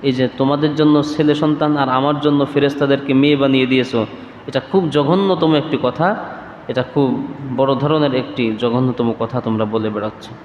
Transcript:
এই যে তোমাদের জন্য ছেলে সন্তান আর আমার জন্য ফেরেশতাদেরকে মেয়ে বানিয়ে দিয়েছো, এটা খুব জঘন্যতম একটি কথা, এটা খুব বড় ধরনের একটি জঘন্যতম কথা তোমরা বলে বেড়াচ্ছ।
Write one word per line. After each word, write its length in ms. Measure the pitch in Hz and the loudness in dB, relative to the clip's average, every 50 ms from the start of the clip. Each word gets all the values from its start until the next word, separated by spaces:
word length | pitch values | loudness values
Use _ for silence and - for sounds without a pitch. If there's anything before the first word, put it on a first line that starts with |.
| - | 0
এই 100 | 139 127 | 0 0
যে 160 | 127 131 123 - | 2 0 -2 0
তোমাদের 380 | - 139 131 143 147 147 151 147 | 0 0 0 2 2 0 0 0
জন্য 280 | 147 156 151 151 147 143 | 2 2 4 4 4 2
ছেলে 320 | 147 - - 156 151 147 | 0 -2 0 2 2 2
সন্তান 420 | 147 160 151 151 147 156 151 151 | 2 2 0 0 2 0 0 2
আর 120 | 143 139 131 | 0 0 2
আমার 320 | 127 131 135 143 151 143 | 2 2 2 0 0 0
জন্য 200 | 139 151 147 143 139 | 2 2 2 2 2
ফেরেশতাদেরকে 680 | 135 - 143 139 139 139 139 147 139 139 139 135 - 135 | 2 2 2 2 2 2 0 2 2 2 0 0 0 2
মেয়ে 220 | 135 139 147 147 | 4 4 4 4
বানিয়ে 300 | 139 139 135 135 131 131 | 4 4 2 4 2 2
দিয়েছো, 400 | 127 131 131 123 117 - 117 107 104 - - - - - - - | 4 2 2 2 0 0 -2 -2 -2 -6 -14 -16 -18 -18 -16 -14
এটা 140 | - 127 135 | -4 -4 -4
খুব 280 | - - - 196 185 160 | -4 0 0 0 0 2
জঘন্যতম 680 | 135 151 143 135 175 185 202 190 185 170 170 160 156 | 0 0 2 2 2 2 2 2 2 2 2 2 4
একটি 240 | 147 135 - - 117 123 | 2 2 0 -4 0 0
কথা, 340 | 123 123 - 160 185 214 220 - - - - - - - - - - | -2 -2 0 0 0 0 -2 -6 -12 -14 -14 -16 -18 -18 -18 -10 -6
এটা 140 | - 123 127 | -4 -4 -4
খুব 260 | - - 147 143 131 120 117 - - - - 139 135 127 | -2 0 0 0 0 0 -2 -6 -8 -10 -12 -10 -8 -2
বড় 180 | 123 135 135 135 | -2 0 0 0
ধরনের 400 | 123 135 147 156 156 151 143 131 | 0 0 0 0 2 2 0 0
একটি 300 | 127 120 - - - 123 113 110 107 | -2 -4 -4 -4 -4 -2 -2 -2 -2
জঘন্যতম 540 | 120 120 113 123 127 127 120 110 120 117 113 - | -2 0 0 0 0 0 0 0 -2 -2 0 -2
কথা 220 | 113 110 - 127 | -4 -4 -4 -4
তোমরা 240 | 117 117 110 107 110 | -4 -2 -2 -2 -2
বলে 260 | 107 107 113 110 110 | -2 -2 -4 -4 -2
বেড়াচ্ছ। 380 | 104 104 101 107 104 - - - 113 - | -4 -4 -6 -6 -8 -10 -18 -18 -18 -18